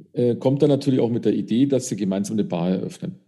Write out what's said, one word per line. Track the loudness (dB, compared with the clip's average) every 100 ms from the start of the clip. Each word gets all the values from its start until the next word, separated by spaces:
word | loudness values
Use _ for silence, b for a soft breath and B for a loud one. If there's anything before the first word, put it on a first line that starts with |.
| -10
Äh, | -2 0 0
kommt | 0 2
dann | 4
natürlich | 4 2 2
auch | 2
mit | 0 0
der | 0
Idee, | 0 2 2
dass | 0 -2
sie | -4
gemeinsam | -2 -2 -2 -4
eine | -2
Bar | -2 0
eröffnen. | -2 -4 -8 -12 -12